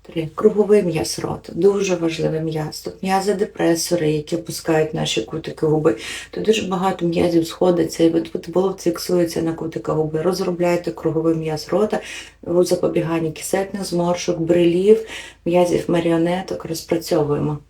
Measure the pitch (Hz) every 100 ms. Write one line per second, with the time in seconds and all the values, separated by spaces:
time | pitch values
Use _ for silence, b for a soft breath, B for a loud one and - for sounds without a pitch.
0 | - 165 156 - 214 196 202 208 180 151
1 | - - - - - 165 196 202 196 175
2 | 165 160 156 156 160 160 151 - - -
3 | 190 190 196 190 214 - 165 165 - 175
4 | 156 156 151 165 - - - 156 151 160
5 | 151 - - - - - 156 156 156 -
6 | B B B - 175 220 185 185 190 185
7 | 175 170 175 170 160 - 180 170 160 -
8 | 165 165 - - - 180 190 185 - -
9 | - 180 170 165 165 160 160 156 - 156
10 | 156 156 175 185 180 170 175 175 175 165
11 | 160 156 165 160 156 151 - 180 214 214
12 | B B B B - 175 175 180 - 170
13 | 156 165 160 156 - - 160 196 185 175
14 | 175 175 - 165 160 175 170 175 196 220
15 | - B B B 170 175 175 - - 170
16 | 165 165 170 180 190 - - 160 - 165
17 | - 170 147 147 147 151